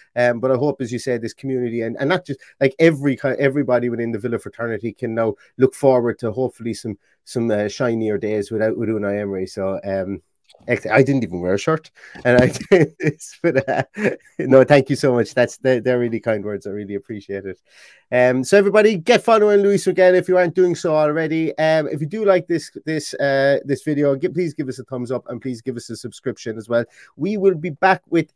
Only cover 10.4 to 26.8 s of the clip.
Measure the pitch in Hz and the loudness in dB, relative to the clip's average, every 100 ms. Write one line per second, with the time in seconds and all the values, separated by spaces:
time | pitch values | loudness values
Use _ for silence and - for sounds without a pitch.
10.4 | _ _ - 120 - 110 135 139 98 87 | _ _ -8 -6 0 2 4 0 -2 -4
11.4 | 90 98 - 160 - _ - - 127 123 | -2 -2 -2 -4 -4 _ -20 -4 2 4
12.4 | 127 - - 185 160 - 156 151 - - | 4 0 2 4 2 -2 -6 -6 -12 -4
13.4 | 170 131 135 107 - 202 208 - _ - | -2 0 0 -2 -4 -4 -4 -4 _ -6
14.4 | 139 131 127 143 135 135 139 120 107 - | 6 6 8 6 4 0 2 2 0 0
15.4 | 120 - 131 127 123 123 120 113 117 107 | 0 0 0 0 2 0 0 -4 -2 -4
16.4 | 101 101 101 104 101 101 - 107 95 98 | -4 -8 -8 -10 -8 -10 -10 -14 -10 -10
17.4 | 98 92 _ _ - _ - 123 123 127 | -10 -14 _ _ -20 _ -2 2 2 2
18.4 | 123 202 202 208 208 190 160 233 - 220 | 4 4 6 4 4 4 2 2 4 4
19.4 | 208 208 202 196 185 180 185 180 180 185 | 6 4 4 2 0 4 6 6 4 2
20.4 | 180 175 180 165 170 156 151 156 156 160 | 2 2 2 2 0 2 2 0 -2 -2
21.4 | 160 - 160 160 151 147 151 220 202 185 | -4 -2 0 2 0 -4 -6 -2 2 2
22.4 | - 165 - - 156 156 - - 139 135 | 0 -4 -6 -10 -6 -6 -6 -4 0 2
23.4 | 139 139 135 135 156 143 143 135 170 151 | 2 2 0 -4 -2 0 0 0 -4 -4
24.4 | 170 - 131 127 - 127 120 120 - 117 | -6 -6 -10 -10 -10 -8 -6 -6 -8 -12
25.4 | 131 117 127 117 - 113 113 - 123 117 | -10 -10 -10 -10 -10 -12 -14 -12 -10 -8
26.4 | 117 110 107 120 | -10 -10 -4 -2